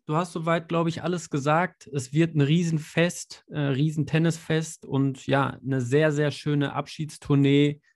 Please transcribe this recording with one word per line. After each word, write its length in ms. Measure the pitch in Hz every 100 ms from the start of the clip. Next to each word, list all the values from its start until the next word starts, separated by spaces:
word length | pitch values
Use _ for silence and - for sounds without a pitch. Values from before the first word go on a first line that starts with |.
| -
du 100 | 156
hast 160 | 175
soweit, 360 | 175 165 165 165
glaub 180 | 165 165
ich, 160 | 165
alles 260 | 165 180 -
gesagt. 580 | 147 143 156 180 _ -
Es 240 | 143 123
wird 220 | 151 165
ein 80 | 156
Riesenfest, 1000 | 139 165 170 156 151 - 175 - - - -
äh, 100 | 160
Riesentennisfest 1300 | 139 135 156 156 143 160 165 160 - 160 160 - -
und 400 | 135 139 135 -
ja, 320 | 135 131 -
eine 180 | 131 131
sehr, 320 | 123 143 156
sehr 180 | 147 147
schöne 420 | 139 151 147 139
Abschiedstournee 1040 | 139 143 - 151 - - 139 139 143 147 147 _